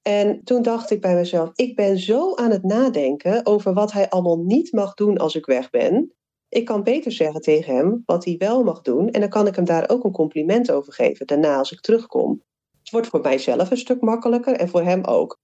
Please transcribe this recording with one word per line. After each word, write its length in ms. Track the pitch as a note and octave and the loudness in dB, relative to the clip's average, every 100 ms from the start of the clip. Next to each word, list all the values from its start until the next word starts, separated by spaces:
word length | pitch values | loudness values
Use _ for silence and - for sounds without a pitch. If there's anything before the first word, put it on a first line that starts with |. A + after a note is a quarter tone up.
En 420 | G#3 G#3 G#3 G#3 | 0 2 2 -2
toen 180 | - B3 | -2 0
dacht 300 | A#3 A#3 - | 0 -2 -2
ik 100 | G3+ | -2
bij 140 | F#3 F3 | 2 0
mezelf: 340 | F3 F3 E3 - | 0 -2 -2 -2
"Ik 200 | B3+ B3 | -4 0
ben 220 | G3+ F#3+ | 0 0
zo 380 | F3+ A#3+ F#4 F#4 | 0 0 0 0
aan 160 | A#3 | 0
het 120 | G3 | 0
nadenken 840 | F#3 G#3+ C4 D3 C3+ C#3+ F3 A3+ A#3 | 0 0 0 0 -2 -2 -2 0 2
over 280 | G#3 G3+ | 0 2
wat 180 | F#3 G#3 | 0 0
hij 180 | G3+ F#3+ | 0 0
allemaal 280 | F#3 F3 E3 | 0 0 0
niet 340 | F3 B3+ E4+ | 2 0 2
mag 220 | G#3+ G3 | -2 -2
doen 240 | - G#3 G3 | 0 0 2
als 180 | D#3 D#3 | -2 -4
ik 100 | D3+ | -2
weg 240 | B2+ B2+ | -2 0
ben. 420 | B2 C3+ G3+ D#4+ _ _ _ _ | 0 2 2 0 _ _ _ _
Ik 160 | - A#3 | -4 -2
kan 180 | G#3+ | -2
beter 280 | G3+ C#4+ C4 | 0 -2 -2
zeggen 300 | - D#3 D#3 | -2 -2 0
tegen 340 | D#3 D3+ D#3+ B2+ | 2 2 2 0
hem 280 | E3 A#3+ - | 2 0 -2
wat 200 | F3 F3 | -2 -2
hij 100 | E3+ | -4
wel 260 | G3 B3 | 0 2
mag 180 | A3 D#3+ | 0 -2
doen 280 | - B2+ G#3 | -2 0 0
en 100 | A3+ | 0
dan 100 | G3+ | 0
kan 180 | G#3 G3+ | 2 0
ik 80 | F#3+ | 0
hem 100 | F3 | 0
daar 240 | E3 - | 0 2
ook 140 | B3+ | 0
een 80 | A3 | 0
compliment 600 | F3+ D#3+ D#3 D#3+ A3 A#3+ | 0 -2 0 0 2 2
over 220 | C#3+ C#3+ | -2 -4
geven 340 | - B2+ C#3 C3+ | -2 -2 -2 -2
daarna 300 | C#3+ D#3 C3+ | 0 2 2
als 140 | C#3 | -2
ik 100 | F3 | -6
terugkom." 600 | - A3+ A#3 - - - _ _ _ _ | 0 0 0 -4 -2 -4 _ _ _ _
Het 100 | - | -4
wordt 160 | A3+ A3+ | -4 -2
voor 140 | D#3 | -2
mijzelf 500 | C#3 C3 C3 B2 F#3 | 0 -2 0 0 0
een 60 | B3 | -2
stuk 240 | - B3 | -2 0
makkelijker 520 | A3 A#3 A#3+ A#3+ B3 B3+ | 0 0 0 0 0 -2
en 140 | F3+ | 0
voor 120 | F3 | 0
hem 220 | F3 F#3 - | 0 0 2
ook. 320 | G2 - - | 0 0 -6